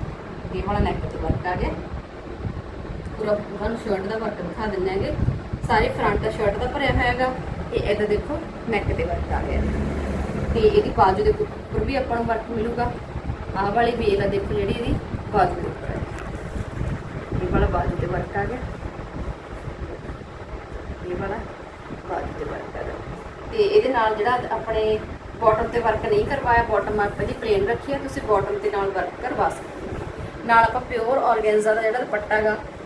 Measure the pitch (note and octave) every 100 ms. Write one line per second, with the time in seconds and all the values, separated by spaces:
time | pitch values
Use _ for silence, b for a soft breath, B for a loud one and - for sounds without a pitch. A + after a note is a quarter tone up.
0 | - - - - - F#3 F#3+ G#3 F#3+ -
1 | - D#3+ D#3+ - F3 C#3+ D#3 - - -
2 | - - - - - - - - - -
3 | - - G#3+ G#3 - G3+ G#3+ A3+ A3 G3
4 | G3 A3 G#3+ F#3 F3 - G#3+ F#3+ F3+ G4+
5 | - - - - - - - A3+ A#3 -
6 | A3+ G3+ A3 A3 G#3 G3 A#3+ C#4+ C4+ C4+
7 | B3 B3 B3+ C4 - - - A#3 F#3+ G#3
8 | G#3 G#3 - D4+ - - - G#3 - -
9 | E3+ E3+ - E3+ - - - - - -
10 | - - - - - - G#4+ G#4 G#4 -
11 | F#4+ G4 G#4+ G#4 G#4+ - - - A3 C4+
12 | C4 A#3 A#3 A3+ - A#3 A#3 A#3 A#3+ -
13 | - - - - - F#3+ G3 A3 A#3+ -
14 | A3+ G3+ G3 G3+ - - G4 - B3+ -
15 | - - - G#3 F3+ - - - - -
16 | - - - - - - - - - -
17 | - - - E3+ F3+ - F#3 F3 F3 F3
18 | - F3+ F3 G3 G3+ B3+ - - - -
19 | - - - - - - - - - -
20 | - - - - - - - - - -
21 | F3+ F3 G3 G#3+ - - - - - -
22 | - D#3+ - - D3 - - - - -
23 | - - - - - A3 G3 G#3+ B3+ B3+
24 | A3 G#3+ A#3 B3 - A3+ A3+ A3 G#3+ G#3+
25 | - - - - - G#3+ A#3 A#3 A#3 G#3+
26 | A3+ G#3 G#3+ C#4 B3 A#3 A#3 G#3 G#3 G#3
27 | G3+ - G3+ - A3+ G3 G#3 A#3 - C#4
28 | C#4 C#4 G#3+ G3 G3 G3+ G#3 G3+ G3 F#3+
29 | - - - - E3+ - - - - -
30 | - - - - A#3 A#3 A3+ B3 B3+ A#3+
31 | A3+ C4+ B3 A3+ G#3+ G#3+ G#3+ A3 A3 A#3+
32 | C#4 G#3 - G#3+ G#3+ G#3 - -